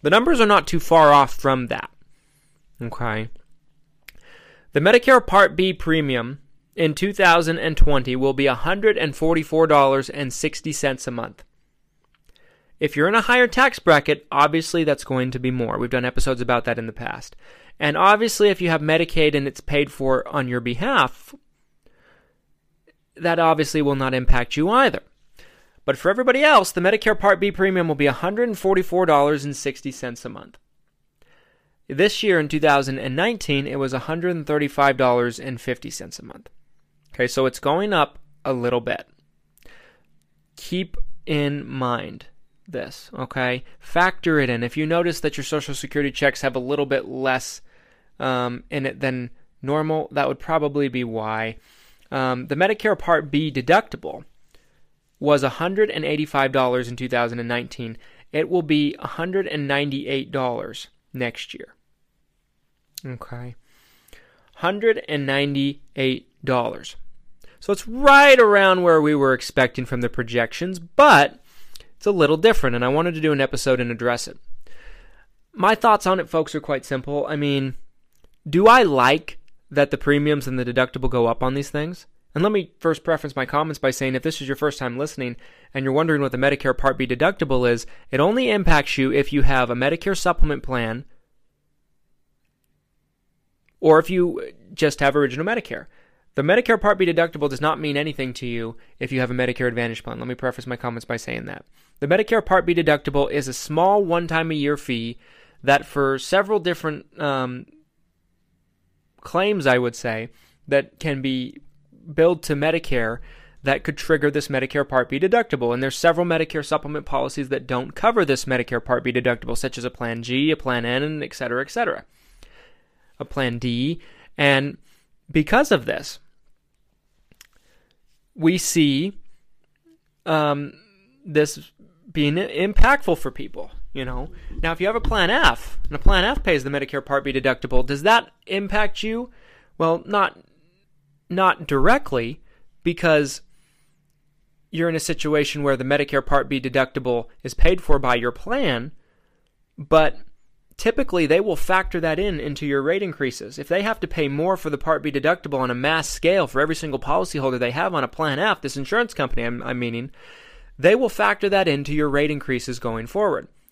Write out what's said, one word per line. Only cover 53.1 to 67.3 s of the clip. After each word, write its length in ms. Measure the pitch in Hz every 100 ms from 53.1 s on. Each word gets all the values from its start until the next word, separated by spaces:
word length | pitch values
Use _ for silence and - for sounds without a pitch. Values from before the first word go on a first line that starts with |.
| 165 147
B 200 | 143 156
deductible 720 | 135 120 185 - - 78 - - _ _ _ _ _ _ _ _ _
was 240 | 143 147
a 60 | 131
hundred 420 | - 170 190 214
and 140 | 151
eighty-five 480 | 147 151 151 143 135
dollars 360 | 135 127 127 117
in 60 |
two 140 | 120 127
thousand 320 | 123 120 117
and 80 | 117
nineteen. 500 | 120 120 - 117 113 - - -
It 160 | 151 160
will 140 | 180
be 320 | 156 151 147 -
a 100 | -
hundred 380 | - 170 190 185
and 180 | 151 139
ninety-eight 640 | 139 143 139 131 139 -
dollars 580 | 135 127 117 - 110 - _ _
next 400 | 131 120 - -
year. 200 | - - _ _ _ _ _ _ _ _ _ _ _ _ -
Okay. 520 | 135 123 - 123 123 117 _ _ _ _ _ - _ _ _ -
Hundred 480 | 170 202 226 214 -
and 180 | 147 139
ninety-eight 1160 | 139 143 139 139 139 - - 131 131 _ _
dollars. 520 | 135 127 117 - - - - - -